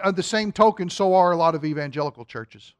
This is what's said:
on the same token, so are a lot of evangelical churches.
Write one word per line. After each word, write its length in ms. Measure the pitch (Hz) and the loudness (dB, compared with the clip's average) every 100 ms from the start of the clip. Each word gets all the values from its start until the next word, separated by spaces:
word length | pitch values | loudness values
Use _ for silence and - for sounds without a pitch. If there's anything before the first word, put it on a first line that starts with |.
| 196 | 0
on 80 | |
the 80 | 185 | -2
same 300 | 175 214 208 | -2 -2 -4
token, 400 | - 214 214 180 | 2 2 2 -6
so 240 | - 190 185 | -2 2 4
are 160 | 180 | 4
a 60 | 170 | 4
lot 180 | 165 160 | 2 0
of 100 | 151 | -4
evangelical 600 | 151 147 139 147 120 117 | -6 -6 -4 -6 -6 -14
churches. 500 | 120 110 107 - _ | -14 -14 -18 -20 _